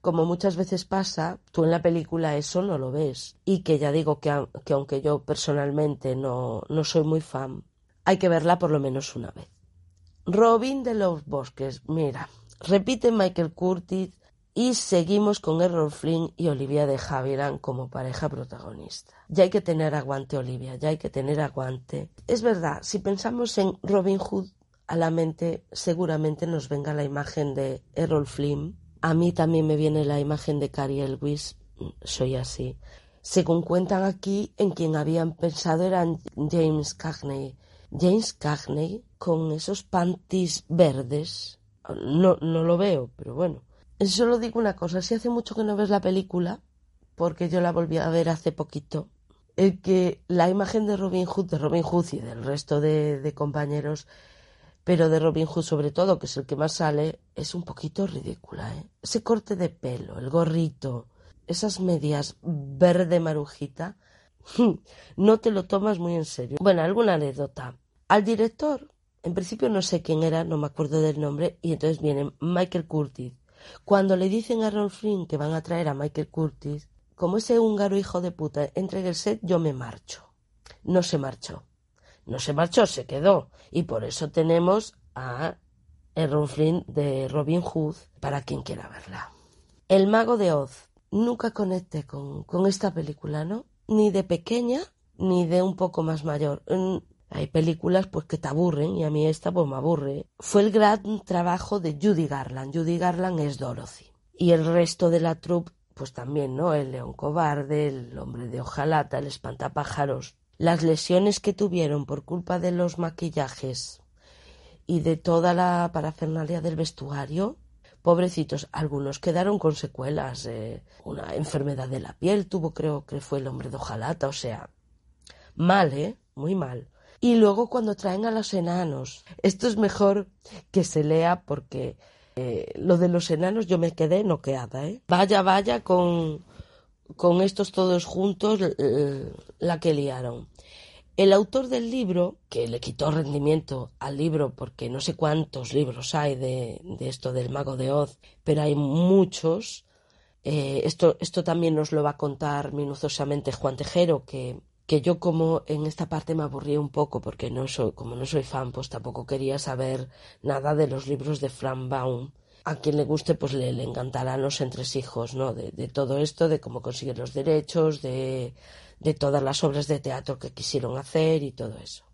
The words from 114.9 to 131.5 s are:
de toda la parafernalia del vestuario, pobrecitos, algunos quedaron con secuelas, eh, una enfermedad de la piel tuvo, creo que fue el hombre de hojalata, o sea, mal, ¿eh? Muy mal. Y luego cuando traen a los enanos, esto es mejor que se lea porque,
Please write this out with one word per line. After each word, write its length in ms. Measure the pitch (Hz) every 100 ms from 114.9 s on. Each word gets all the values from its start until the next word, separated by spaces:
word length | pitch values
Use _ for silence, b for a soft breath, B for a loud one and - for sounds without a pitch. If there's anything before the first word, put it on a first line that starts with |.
| 170
de 160 | 156 160
toda 360 | - 165 175
la 380 | 175 180 175 170
parafernalia 680 | 170 151 156 156 160 156 170
del 160 | 160 160
vestuario, 800 | 165 - 139 143 135 156 202 320 - _ b b
pobrecitos, 640 | - 170 180 170 151 143 143
algunos 480 | - 156 139 139 139
quedaron 400 | - 165 185 202
con 160 | 160
secuelas, 720 | 151 - - 131 151 135 123 117
eh, 380 | 113 110 113 - b
una 300 | - 143 -
enfermedad 540 | - 151 151 139 135 131
de 100 | 131
la 140 | -
piel 340 | - 175 208 190
tuvo, 260 | 190 160
creo 320 | - 156 147
que 160 | 147 143
fue 200 | 139 143
el 80 | 135
hombre 220 | 127 131
de 60 | 135
hojalata, 520 | - 110 117 160 139
o 40 |
sea, 380 | 139 127 110 - _ _ _ _ _ - B B -
mal, 360 | 170 196 170
¿eh? 220 | 135 156 233 _ -
Muy 180 | 147
mal. 340 | 190 139 123 - b b b
Y 160 | 247 233
luego 320 | 214 202 233
cuando 280 | 254 220 202
traen 300 | 202 185 226
a 40 |
los 240 | 220 214
enanos, 680 | 196 170 175 170 139 131 - - B
esto 240 | 196 185 247
es 100 | 214
mejor 520 | 208 - 202 202 190 _ B B B
que 140 | 196
se 180 | 165 -
lea 400 | 151 160 165 175
porque, 500 | -